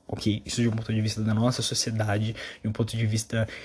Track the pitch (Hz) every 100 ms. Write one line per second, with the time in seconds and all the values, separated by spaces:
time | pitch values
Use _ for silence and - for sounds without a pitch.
0 | - 98 - - - - 117 110 110 110
1 | 107 104 107 107 120 123 120 117 - 110
2 | 110 104 110 113 - - 110 104 110 113
3 | 113 110 - 117 110 -